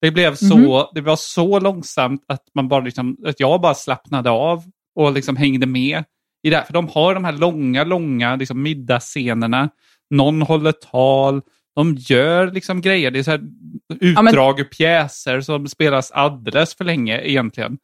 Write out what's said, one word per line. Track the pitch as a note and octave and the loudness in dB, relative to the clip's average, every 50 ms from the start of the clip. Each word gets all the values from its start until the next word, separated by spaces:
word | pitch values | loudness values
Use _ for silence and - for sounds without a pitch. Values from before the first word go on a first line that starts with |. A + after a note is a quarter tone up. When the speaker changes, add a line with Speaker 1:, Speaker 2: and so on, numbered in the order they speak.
Speaker 1:
Det | - D#3+ | 2 0
blev | D#3+ E3+ F3+ D#3+ C#3 | 2 2 0 0 0
så, | - - G3 G3 | 2 2 6 6
Speaker 2:
Mhm. | G#3+ B3 C#4 B2+ C3 D3 - - | 8 6 6 6 2 0 -2 -6
Speaker 1:
det | D#3+ | -6
var | D3 D3+ D#3 | -2 0 -2
så | D#3 - - - - E3+ F3+ G3+ G3+ | -2 -2 -8 -2 0 0 2 2 2
långsamt | F#3+ G3 G3 F3+ - - - - C3 B2 C3+ C#3 _ _ | 2 0 -2 -2 -10 -10 -4 -2 -2 -2 -2 -6 _ _
att | C#3+ C3 _ _ _ | -10 -10 _ _ _
man | D3 C3+ B2+ | -4 -2 0
bara | C#3 C#3 B2+ | 0 0 -2
liksom, | B2 A#2 - B2+ B2+ C3 - - | -2 -6 -6 -6 -6 -6 -6 -8
att | D#3 C#3+ _ | -8 -4 _
jag | - D3+ D#3 F#3 | 0 2 2 2
bara | F3 E3+ C#3+ | 2 0 0
slappnade | - - - C3 A#2+ _ - - C#3 B2 B2 | 0 -4 -8 -8 -8 _ -6 -6 -2 0 0
av | A#2 A2+ C3+ D#3+ F3 E3+ E3 F3+ _ _ _ _ _ | 0 0 0 -2 -2 -4 -6 -16 _ _ _ _ _
och | - D#3 D3 C#3 | 0 2 2 2
liksom | C#3 C3+ - C3+ | 0 -2 -4 -2
hängde | B2+ D3 C#3+ C3+ C3 B2+ | 0 0 2 2 2 0
med | C3 B2+ B2+ B2+ C#3 D#3 D#3 D#3+ _ _ _ _ _ _ _ _ | 0 0 -2 -2 -2 -2 -4 -8 _ _ _ _ _ _ _ _
i | D3+ | 0
det | D3+ | 0
här. | D#3 - | 0 0
För | - - | -2 -2
de | E3+ F3 D3+ | -2 -2 -2
har | - D#3 D#3 F3+ F#3+ | 0 2 2 2 2
de | F#3+ F#3 | 0 -2
här | F3 D3+ | -6 -4
långa, | C#3+ D#3+ F3 E3+ D#3 C#3+ C3 B2 C3 D3+ | 0 -2 -2 0 0 -2 -2 0 0 0
långa | E3 F#3 F3+ E3+ D#3 C3+ A#2+ A#2+ A#2+ B2+ | 0 -2 -4 -2 -2 -2 -2 -2 -2 -2
liksom | C3 C3+ B2+ B2+ B2+ C#3 | -2 -4 -6 -6 -4 -4
middagsscenerna. | D3+ D#3+ D3 C3 A#2+ B2+ A#2+ - - - D3+ C3 A#2+ A#2 A2+ A#2 A2+ A#2 B2+ C#3 D3 _ _ _ _ _ _ _ _ | -4 -4 -6 -2 -2 -2 -2 -2 -6 -8 -6 -4 -4 -2 -2 -2 -2 0 -2 -2 -2 _ _ _ _ _ _ _ _
Någon | D3 C#3 C3+ C#3+ D#3 D#3 D3+ | 0 2 2 2 2 0 0
håller | C#3 D#3+ D#3 D3+ D#3 D3+ | 0 0 0 2 0 -2
tal. | _ - - - B2+ B2+ C3+ C3+ C3+ C3+ C#3 C#3 C#3 C3+ _ _ _ _ _ _ | _ -8 -6 -2 0 2 2 4 2 2 0 0 -2 -6 _ _ _ _ _ _
De | - D3+ E3 D#3 C3+ | -2 0 0 0 -2
gör | B2 - C#3 B2 C3+ D#3 E3+ F3 F#3 F#3 | -2 2 2 4 4 4 2 2 0 0
liksom | F#3 F#3+ - - F#3 F3+ | -2 -8 -8 -6 -6 -4
grejer. | E3+ F#3+ F#3+ F#3 D#3 B2+ | 0 0 0 2 0 0
Det | B2+ C3+ | -2 -2
är | C3+ | -2
så | D#3+ | 0
här | D#3 D3+ - - - - - - - - _ _ E3 - | -2 -4 -4 -10 -20 -20 -20 -18 -18 -18 _ _ -10 0
Speaker 2:
Ja, | - F3+ E3+ F3 G#3+ | 0 2 4 6 6
men | A3+ | 6
Speaker 1:
utdrag | A3+ - C3 C3+ C3+ C3+ | 6 6 4 4 2 0
ur | C#3+ | -4
pjäser | - - - D#3+ D#3+ E3+ E3 D3+ C#3 - - - - B2+ C3 | -8 -4 -2 0 2 2 2 0 -2 -6 -12 -6 -4 -4 -4
som | C3+ C3+ D#3 D3 C#3+ C#3 | -4 -4 -6 -6 -6 -8
spelas | - _ D#3 D3+ C#3 C3+ B2+ - | -4 _ 0 2 2 2 0 -2
alldeles | - C#3 C#3+ D3 D3 C3 A#2 A#2 - C#3 D#3+ E3 - | -2 0 0 0 0 -4 -10 -2 2 2 2 0 -2
för | _ F#3+ | _ -6
länge | F3 E3 D3 B2 A2 A2 A#2+ | -4 -2 -2 -2 -2 -2 -4
egentligen. | - D3+ C#3 C3+ B2 A2 - - A2 A2+ A#2+ A#2 | -2 -2 0 0 0 -2 -6 -8 -8 -8 -8 -12